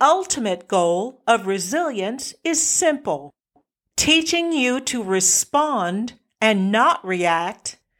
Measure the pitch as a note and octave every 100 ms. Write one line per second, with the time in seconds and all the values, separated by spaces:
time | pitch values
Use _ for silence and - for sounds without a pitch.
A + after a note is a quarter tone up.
0 | C4+ F4+ F#4 - G#3+ F3+ - F#3+ E3+ F3
1 | A#3 C4 - A3+ F#3+ G3 F3+ D4 E4+ A3+
2 | F#3+ C4 - - E4 D#4+ - - E4+ C#4+
3 | - D3 C#3+ _ _ _ _ _ _ -
4 | - D#4+ D#4+ E4+ E4+ D#4+ B3+ B3+ B3+ B3
5 | F#3+ F#3+ - - - C#4+ D4+ B3+ F3 F#3+
6 | A#3 - _ _ A3 G#3 F#3+ G#3+ C4 -
7 | F#3 F#3 F3 E3 F3 G#3 - - _